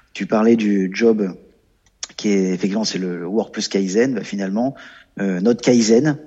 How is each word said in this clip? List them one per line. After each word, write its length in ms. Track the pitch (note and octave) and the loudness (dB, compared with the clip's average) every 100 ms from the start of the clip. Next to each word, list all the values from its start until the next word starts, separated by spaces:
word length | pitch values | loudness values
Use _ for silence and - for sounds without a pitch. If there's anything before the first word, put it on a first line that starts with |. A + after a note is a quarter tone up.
| _ | _
Tu 100 | - | -10
parlais 320 | F#2+ A2 A2+ A#2 | -2 2 4 4
du 340 | G#2 G2+ F#2+ | 2 0 -2
job 420 | F#2+ A2+ A2 F#2+ E2 - _ _ _ _ _ - - | 2 2 2 -2 -6 -18 _ _ _ _ _ -16 -6
qui 140 | G#2+ | -2
est, 240 | G2+ F#2 | 0 0
effectivement, 300 | F2+ G2+ G#2 | -2 -2 -2
c'est 140 | G#2+ F#2+ | -4 -4
le, 200 | F#2 F2 | -6 -6
le 80 | F2 | -4
Work 260 | A2 - | -4 -4
Plus 160 | - - | -6 -4
Kaizen. 460 | G3 G2 F#2+ C3+ | -2 0 2 2
Bah, 100 | A2 | 0
finalement, 500 | - G2+ F#2+ G#2 C3 C#3 - - _ - | -6 -8 -4 -2 -2 -6 -16 -20 _ -6
euh, 200 | G2 F2+ | -4 0
notre 180 | G#2+ A#2 | 0 2
Kaizen, 560 | - B2 G#2+ A2+ D3+ C#3+ | 2 4 4 4 2 -2